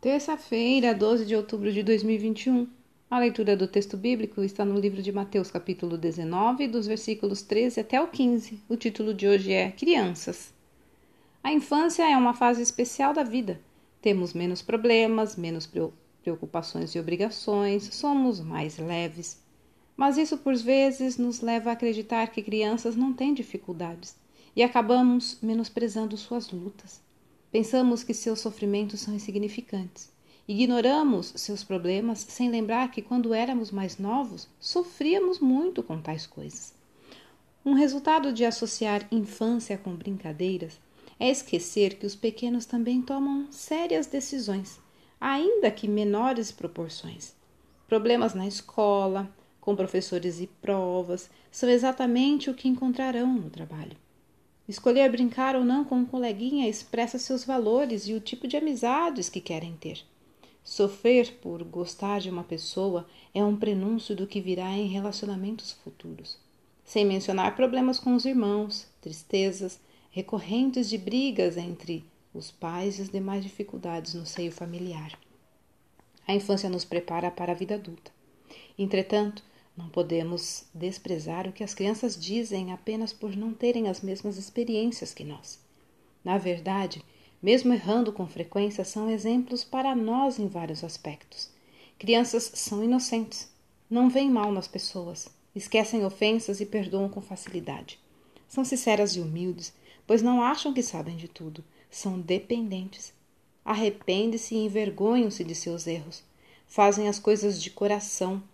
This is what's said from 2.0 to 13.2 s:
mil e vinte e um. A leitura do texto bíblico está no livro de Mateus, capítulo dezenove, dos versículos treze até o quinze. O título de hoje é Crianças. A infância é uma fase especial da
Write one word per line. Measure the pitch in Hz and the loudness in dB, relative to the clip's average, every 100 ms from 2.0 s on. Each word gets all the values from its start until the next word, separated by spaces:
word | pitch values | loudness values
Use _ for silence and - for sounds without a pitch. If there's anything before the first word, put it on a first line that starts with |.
mil | 214 | 4
e | 220 | 2
vinte | 214 220 262 | 0 0 2
e | |
um. | 247 240 - _ _ _ | 2 2 -6 _ _ _
A | 247 | 2
leitura | 240 233 208 202 | 2 2 2 4
do | 190 | 4
texto | 202 202 196 | 2 0 -2
bíblico | 220 247 214 - | 0 0 0 -2
está | 196 196 | -2 0
no | 202 202 | 0 2
livro | 202 196 | 0 -2
de | 190 | -4
Mateus, | 202 196 202 185 | -4 0 0 0
capítulo | 175 175 180 175 170 | -4 -4 -4 -4 -2
dezenove, | 165 160 165 180 220 254 277 | -2 -2 -2 2 2 2 0
dos | 233 208 | 0 -2
versículos | 214 - 214 202 196 | -4 -2 -2 -2 -4
treze | - 208 247 233 | 0 2 2 0
até | 220 254 | 0 0
o | 339 | 0
quinze. | - 254 240 220 214 - | 2 4 4 0 -14 -6
O | 233 | -2
título | 233 214 214 196 | -2 -2 -2 2
de | 196 | 6
hoje | 202 190 | 6 6
é | 190 185 | 2 2
Crianças. | - 302 330 185 165 - - - _ _ _ _ _ _ _ _ _ | 0 4 4 4 -2 -8 -10 -12 _ _ _ _ _ _ _ _ _
A | 262 | 0
infância | 302 - 294 330 339 330 | 0 2 2 4 4 6
é | 277 | 6
uma | 247 240 | 6 4
fase | 240 240 | 4 4
especial | 240 - 247 - 277 | -2 -2 -4 2 2
da | 302 | 2